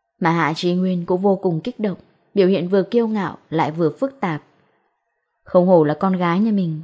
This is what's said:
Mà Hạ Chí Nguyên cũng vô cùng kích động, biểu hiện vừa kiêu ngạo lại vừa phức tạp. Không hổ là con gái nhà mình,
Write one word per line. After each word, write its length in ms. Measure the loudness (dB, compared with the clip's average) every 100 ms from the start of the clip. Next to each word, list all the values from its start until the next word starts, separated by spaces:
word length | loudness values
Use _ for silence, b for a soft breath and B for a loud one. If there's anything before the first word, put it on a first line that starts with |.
| _ _
Mà 100 | -2
Hạ 220 | 0 -2 -2
Chí 180 | -2
Nguyên 320 | 0 -2 -4 -2
cũng 140 | 0
vô 160 | 0 0
cùng 240 | -2 -4
kích 200 | -6 -6
động, 180 | -6 -6 _ _ _
biểu 140 | 2 2
hiện 200 | 2 0
vừa 140 | 0
kiêu 260 | 0 0 0
ngạo 300 | -2 -6 -10 _
lại 220 | -4 -4
vừa 180 | 0 -2
phức 300 | -2 -6 -6
tạp. 220 | -6 -6 -10 _ _ _ _ _ _ _ _ _
Không 220 | 0 2 6
hổ 180 | 6
là 100 | 4
con 220 | 0 -2 0
gái 240 | 0 0
nhà 100 | 0
mình, 320 | 0 -2 -4